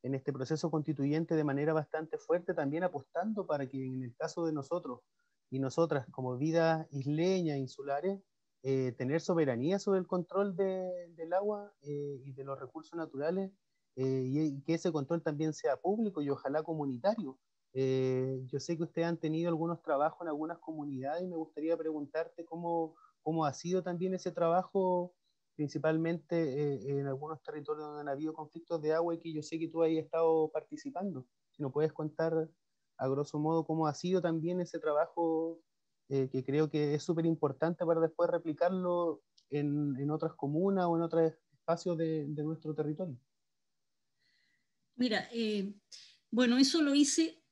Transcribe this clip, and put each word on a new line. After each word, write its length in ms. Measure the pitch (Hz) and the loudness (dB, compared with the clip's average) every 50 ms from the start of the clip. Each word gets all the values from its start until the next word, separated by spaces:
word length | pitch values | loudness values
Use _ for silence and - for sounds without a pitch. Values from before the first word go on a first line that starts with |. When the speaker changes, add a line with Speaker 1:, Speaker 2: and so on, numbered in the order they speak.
| - | -2
Speaker 1:
en 100 | 127 135 | -2 -4
este 200 | 135 - - 135 | -2 -2 -4 -4
proceso 360 | 131 131 - 160 147 - 160 | -4 -2 -2 -2 -2 0 0
constituyente 640 | 160 156 147 - 151 131 139 143 151 160 170 - 170 | 0 0 0 -2 0 0 0 2 2 0 2 2 2
de 80 | 156 151 | 2 2
manera 300 | 151 139 139 147 156 156 | 2 2 2 2 2 2
bastante 440 | 156 147 _ - 156 160 156 - | 2 0 _ -4 -4 -4 -4 -8
fuerte, 360 | 151 - - 160 180 180 - 180 | -10 0 0 0 0 2 -2 -2
también 300 | 170 147 139 147 165 185 | 0 0 0 0 0 0
apostando 640 | 180 - 139 - _ _ 165 185 220 220 208 185 | 0 -2 -4 -10 _ _ -4 -2 -2 -2 -4 -2
para 200 | 165 151 139 139 | -2 0 -2 -2
que 160 | 131 - 135 131 | -4 -4 -6 -4
en 200 | 131 131 131 127 | -4 -4 -6 -6
el 120 | 120 - | -8 -6
caso 300 | _ 156 156 - 180 170 | _ -6 -6 -2 -2 -2
de 80 | 165 156 | 0 0
nosotros 480 | 147 139 - 170 180 170 139 123 - _ _ _ _ _ _ _ _ _ _ | -2 -2 -2 -4 -4 -4 -6 -10 -12 _ _ _ _ _ _ _ _ _ _
y 100 | 131 135 | -4 -2
nosotras 460 | 135 131 - - 170 160 160 139 127 - | -2 0 2 2 2 2 2 -2 -2 -4
como 260 | - - 127 127 127 | -8 -6 -4 -4 -2
vida 500 | 123 147 165 160 170 165 165 160 160 160 - | -2 0 2 4 4 4 4 4 2 -2 -6
isleña, 680 | - 139 123 139 151 156 170 185 190 185 175 156 147 | -6 -4 -2 0 0 2 4 4 2 2 2 0 0
insulares, 640 | 139 135 123 - - 139 143 139 143 160 190 196 196 _ _ _ _ _ _ _ _ - | 0 -2 -4 -8 -10 -4 -2 -2 0 0 -2 -2 -2 _ _ _ _ _ _ _ _ 0
eh, 300 | 135 135 135 131 127 120 | 0 2 2 2 0 -2
tener 240 | - 127 127 147 165 | -2 -2 0 0 0
soberanía 580 | 165 - 180 165 156 135 120 113 127 160 190 196 | 2 2 4 4 4 4 2 2 2 2 0 0
sobre 200 | - 202 196 190 | 2 2 2 2
el 80 | 180 | 2
control 480 | - 190 185 170 - - 196 202 202 185 | 0 -2 -2 -2 0 0 0 0 0 0
de, 500 | 165 196 190 190 185 185 185 180 175 175 170 170 | 0 0 0 0 -2 -4 -4 -6 -8 -10 -14 -12
del 160 | 160 165 165 | -12 -4 0
agua, 420 | 180 190 208 208 208 202 202 202 _ _ | 0 0 2 0 -2 -4 -6 -14 _ _
eh, 400 | 143 143 147 143 143 143 143 127 131 | -8 -6 -6 -4 -4 -6 -8 -10 -12
y 80 | 139 131 | -14 -12
de 100 | 131 135 | -12 -8
los 160 | 139 135 - | -8 -8 -8
recursos 380 | 135 127 _ 320 311 - - | -8 -12 _ -14 -14 -10 -8
naturales, 540 | 165 160 156 - 135 143 160 185 190 196 190 196 _ _ _ _ _ _ _ _ | -8 -8 -6 -4 -4 -2 0 0 -2 -4 -4 -8 _ _ _ _ _ _ _ _
eh, 280 | 127 131 131 131 131 127 | -2 0 0 0 0 0
y, 120 | 127 135 151 156 151 139 | 0 2 2 2 0 0
y 40 | 139 | -2
que 140 | 139 - 165 | -2 -2 -2
ese 160 | 165 - 185 | 0 0 0
control 320 | 151 151 135 - 170 170 - | 0 0 0 0 -2 0 0
también 300 | 165 151 147 156 156 151 | -2 -2 0 -2 -2 -2
sea 240 | - - 151 135 | 0 0 0 0
público 440 | - - 175 208 220 226 208 190 160 | 2 0 0 0 2 0 -2 -2 -2
y 80 | 147 143 | -2 -2
ojalá 320 | 135 - - 135 143 156 | -2 -2 -2 -2 -2 -2
comunitario. 760 | 160 170 160 156 147 139 127 120 - 196 226 226 180 135 131 _ _ _ _ _ _ _ _ | -2 -2 -4 -2 -2 -2 -4 0 0 0 0 0 -4 -8 -10 _ _ _ _ _ _ _ _
Eh, 680 | 131 135 131 131 131 131 131 131 127 131 131 135 131 131 | 0 2 2 2 2 2 2 2 0 0 -2 -4 -6 -6
yo 140 | 123 - 139 | -6 -6 -6
sé 180 | - - 170 | -4 -4 -2
que 60 | 156 170 | -2 -2
ustedes 240 | 160 _ 170 165 | -4 _ -2 0
han 100 | 170 170 | 0 0
tenido 320 | 165 - 151 156 160 170 175 | -2 -2 -2 0 0 0 0
algunos 320 | 165 156 165 170 170 165 | 0 0 0 -2 -4 -4
trabajos 400 | _ 165 147 139 147 160 - - | _ 0 2 2 2 2 0 -4
en 60 | 175 | -6
algunas 300 | 165 151 147 156 165 170 - | -6 -4 -4 -4 -6 -6 -10
comunidades 640 | - 165 160 156 147 147 139 127 131 139 156 175 185 | -10 -12 -10 -8 -8 -6 -6 -6 -4 -4 -4 -4 -4
y 40 | |
me 80 | 185 175 | -4 -4
gustaría 420 | 160 160 160 _ 151 151 165 170 | -6 -6 -6 _ -4 0 0 0
preguntarte 680 | 160 160 160 156 151 147 139 - 156 165 165 _ - 170 | 0 0 -4 -4 -4 -6 -4 -4 -4 -4 -4 _ -14 -12
cómo, 500 | - 165 170 170 170 170 170 165 160 160 - - _ _ _ | -10 -8 -6 -4 -2 0 0 -2 -2 -6 -16 -20 _ _ _
cómo 240 | _ 156 165 165 156 | _ -2 0 2 0
ha 80 | 143 127 | 0 -2
sido 300 | - - 170 185 185 170 | -4 -4 -2 -2 0 0
también 300 | 180 175 170 185 185 190 | -2 -4 -2 -2 -2 -2
ese 180 | 180 - 180 | -2 -4 -6
trabajo, 840 | 170 180 170 165 170 180 175 - - 196 190 185 180 180 175 180 _ _ _ _ _ _ _ _ _ | -2 2 2 4 4 2 2 2 0 0 2 2 2 0 0 -4 _ _ _ _ _ _ _ _ _
principalmente, 800 | - 151 143 - 151 139 160 160 160 165 165 170 165 - _ 175 | -4 -4 -2 -2 0 0 2 2 2 2 0 -2 -4 -4 _ 0
eh, 640 | 170 165 143 127 143 147 147 139 131 95 139 139 139 | 2 2 2 0 0 0 0 -2 -2 -4 -2 -2 -2
en 80 | 139 | -2
algunos 340 | 139 135 135 147 156 160 151 | -2 -4 -4 -6 -8 -10 -10
territorios 440 | _ - 151 151 143 151 151 151 151 | _ -10 -10 -8 -4 -4 -4 -4 -4
donde 160 | 151 147 147 | -10 -8 -8
han 80 | 147 147 | -4 -4
habido 240 | 139 139 156 156 160 | -4 -2 -2 -4 -4
conflictos 480 | 156 151 147 _ 165 170 _ 170 160 | -6 -12 -12 _ -16 -6 _ -4 -2
de 120 | 151 151 156 | 2 2 2
agua 220 | 160 170 170 170 | 4 2 0 -2
y 40 | 165 | -4
que 140 | 165 165 156 | -6 -6 -6
yo 80 | 151 | -6
sé 160 | 151 - 165 | -6 -4 -4
que 100 | 160 160 | -4 -4
tú 140 | 156 160 165 165 | -4 2 2 4
has 60 | 160 | 4
estado 640 | 160 160 156 151 - 165 165 160 160 160 156 151 | 4 2 0 0 2 4 4 6 6 4 4 2
participando. 760 | - 156 - _ 147 147 - 277 277 175 196 202 165 131 127 _ _ _ _ _ | 0 -4 -6 _ -14 -10 -10 -8 -6 -4 -4 -4 -4 -6 -12 _ _ _ _ _
Si 100 | _ - 147 | _ -4 -4
nos 80 | 135 | -2
puedes 220 | 127 147 156 156 151 | 2 2 2 2 0
contar 560 | - 151 156 151 - 160 165 160 160 160 160 _ _ _ _ _ _ _ _ _ | -2 -6 -4 -2 0 0 2 2 0 0 -2 _ _ _ _ _ _ _ _ _
a 100 | - 131 | -4 -2
grosso 320 | 131 135 139 147 - - 147 | 0 0 0 -2 -2 -2 0
modo 260 | 151 156 165 165 156 | 0 2 2 2 2
cómo 220 | - 160 160 160 | 0 0 0 2
ha 60 | 151 143 | 0 0
sido 280 | - - 180 185 185 | -2 0 2 2 2
también 380 | 170 170 165 165 156 170 180 180 | 2 2 0 0 0 -2 -2 -2
ese 200 | 175 170 - 165 | -2 -4 -6 -4
trabajo, 800 | 151 156 147 147 165 - - 170 170 165 160 160 165 165 165 165 _ _ _ _ _ _ _ _ _ _ | -2 2 2 2 2 2 0 0 0 2 2 0 -2 -4 -6 -10 _ _ _ _ _ _ _ _ _ _
eh, 200 | 139 135 135 131 | 0 0 0 0
que 120 | - 131 127 | -2 -4 -2
creo 260 | - 139 151 156 147 | 0 2 2 2 2
que 240 | 156 151 151 143 147 | 2 0 2 2 0
es 100 | 147 - | 0 0
súper 220 | - 170 160 165 | 0 0 2 2
importante 580 | 170 165 156 - 139 135 - 160 165 175 - 175 | 2 2 2 2 0 2 2 0 0 0 0 2
para 160 | 160 170 165 | 2 4 4
después 300 | 165 160 160 - 170 175 | 4 2 2 0 2 2
replicarlo 960 | 175 170 160 165 151 - 170 180 190 185 180 180 175 175 175 165 156 156 _ _ _ - _ _ | 2 0 0 -2 0 2 2 2 2 2 0 2 2 2 2 0 -2 -4 _ _ _ -20 _ _
en, 460 | 143 147 147 147 143 147 147 143 135 131 | -2 0 0 0 0 0 0 0 0 0
en 120 | 143 147 | 0 0
otras 220 | 151 156 165 160 - | 0 0 -2 -4 -4
comunas 500 | - - 143 147 160 185 196 196 190 180 | -4 -4 0 0 2 2 4 4 4 4
o 100 | 175 170 | 2 2
en 60 | 165 | 2
otros 320 | 170 165 165 165 165 160 160 _ _ _ | 2 2 4 4 4 4 2 _ _ _
espacios 460 | _ _ _ - 170 165 - 185 170 | _ _ _ -2 -2 0 0 -2 0
de, 280 | 160 165 160 160 156 147 | 0 0 0 0 -2 -2
de 160 | 139 151 147 147 | -4 -4 -2 -2
nuestro 300 | 156 160 160 - 156 151 | -4 -4 -4 -6 -6 -2
territorio. 440 | 156 151 147 151 151 185 170 131 120 _ _ _ _ _ _ _ _ _ _ _ _ _ _ _ _ _ _ _ _ _ _ _ _ _ _ _ _ _ _ _ _ _ _ _ | -2 -2 -2 -2 -4 -4 -6 -6 -12 _ _ _ _ _ _ _ _ _ _ _ _ _ _ _ _ _ _ _ _ _ _ _ _ _ _ _ _ _ _ _ _ _ _ _
Speaker 2:
Mira, 320 | 240 247 247 214 180 - - | 0 2 2 2 0 -2 -4
eh, 440 | 240 233 226 214 214 202 190 202 202 - _ _ - - - - - _ _ _ | -4 -2 0 0 0 0 -2 -4 -6 -12 _ _ -20 -20 -20 -20 -20 _ _ _
bueno, 260 | - 233 254 233 240 | 2 4 4 6 6
eso 240 | 254 285 269 - 339 | 6 6 6 6 4
lo 140 | 302 285 277 | 4 6 6
hice 480 | 285 294 285 - - 320 330 - _ _ _ | 6 6 6 6 2 2 2 0 _ _ _